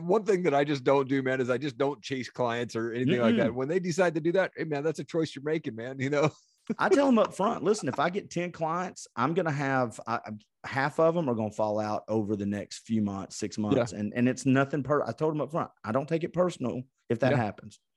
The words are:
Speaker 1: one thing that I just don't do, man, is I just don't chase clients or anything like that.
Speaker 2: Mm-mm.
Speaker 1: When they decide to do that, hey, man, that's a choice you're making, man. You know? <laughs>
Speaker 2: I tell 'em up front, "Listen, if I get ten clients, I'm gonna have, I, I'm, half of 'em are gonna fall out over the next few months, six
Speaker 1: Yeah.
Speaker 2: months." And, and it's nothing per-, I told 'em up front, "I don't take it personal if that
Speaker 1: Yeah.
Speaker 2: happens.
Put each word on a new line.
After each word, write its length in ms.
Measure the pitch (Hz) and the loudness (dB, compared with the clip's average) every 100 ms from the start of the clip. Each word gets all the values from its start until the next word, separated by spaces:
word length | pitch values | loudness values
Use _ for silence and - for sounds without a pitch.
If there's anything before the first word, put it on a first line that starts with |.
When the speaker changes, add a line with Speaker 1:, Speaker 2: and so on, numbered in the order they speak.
Speaker 1:
one 220 | 170 220 | 0 0
thing 200 | 208 185 | 2 2
that 100 | 175 | 2
I 120 | 139 147 | 2 2
just 180 | 139 | 0
don't 260 | 131 139 131 | 4 4 4
do, 140 | 139 | 0
man, 180 | 131 131 | 0 0
is 80 | 123 | 0
I 80 | 123 | 0
just 200 | 147 117 | -2 -2
don't 200 | 139 127 | -2 -2
chase 260 | - 135 117 | -6 -8 -6
clients 460 | - 120 117 117 117 | -2 -2 -2 -4 -4
or 180 | 117 | -4
anything 280 | 117 131 123 | 0 2 4
like 160 | 113 226 | 4 4
that. 120 | 113 | 2
Speaker 2:
Mm-mm. 40 | 123 | 0
Speaker 1:
When 120 | 135 | -2
they 100 | 185 | -2
decide 340 | 180 165 180 160 | 0 2 2 2
to 60 | |
do 120 | 160 | 0
that, 180 | 185 175 - | 2 0 -2
hey, 100 | 160 | -4
man, 180 | 143 | -2
that's 160 | 156 151 | -2 -4
a 40 | |
choice 300 | 139 165 160 139 | -4 -2 -2 -4
you're 80 | |
making, 320 | 147 165 143 110 | -4 -2 -4 -8
man. 220 | 123 135 | -8 -4
You 140 | 135 | 0
know? 180 | 147 151 - | 2 2 0
<laughs> 420 | _ _ - - | _ _ -8 -2
Speaker 2:
I 120 | 202 | 2
tell 180 | 320 277 | 4 6
'em 100 | 226 | 6
up 160 | 175 | 4
front, 300 | - 202 - | 2 -2 0
"Listen, 240 | 165 220 139 | 0 0 0
if 100 | - | 0
I 120 | 160 | 0
get 180 | 190 - | -2 -6
ten 220 | 170 175 | -6 -6
clients, 560 | 170 160 175 180 - - - | -4 -4 -2 -4 -10 -12 -2
I'm 180 | 131 | 0
gonna 160 | 165 160 | 2 0
have, 500 | 139 139 131 120 - - | 0 0 2 0 -4 -6
I, 140 | 117 - | -6 -6
I'm, 120 | 107 _ _ - | -14 _ _ -6
half 340 | 135 143 - | 0 0 4
of 180 | 160 170 | 4 4
'em 100 | 143 | 0
are 40 | |
gonna 160 | 113 107 | 0 -2
fall 300 | 107 107 107 | 0 0 0
out 240 | 107 104 - | -2 -4 0
over 260 | 110 101 104 | 0 0 0
the 100 | 101 | -2
next 340 | 101 - - - | -4 -6 -12 -2
few 160 | 113 | 0
months, 360 | 101 98 - - | 0 -2 -8 -8
six 200 | 104 - | -8 -4
Speaker 1:
Yeah. 40 | |
Speaker 2:
months." 280 | 104 110 120 | 0 2 0
And, 200 | 104 104 120 | -4 -6 0
and 140 | 123 | 0
it's 160 | 127 135 | 2 2
nothing 380 | 131 135 151 | 2 2 -2
per-, 200 | 135 147 | 0 0
I 100 | - | 0
told 200 | - 156 | -2 -2
'em 80 | 151 | -2
up 80 | 131 | -4
front, 200 | 160 - _ | -4 -6 _
"I 80 | 104 | -2
don't 140 | 131 151 | -2 0
take 160 | 165 | -2
it 80 | 165 | -2
personal 500 | 165 180 - 120 123 127 _ - | 0 0 0 -4 -4 -8 _ -4
if 120 | 113 | 2
that 100 | 127 | 2
Speaker 1:
Yeah. 60 | 139 | 2
Speaker 2:
happens. 420 | 104 - 104 - _ | 0 -4 -14 -20 _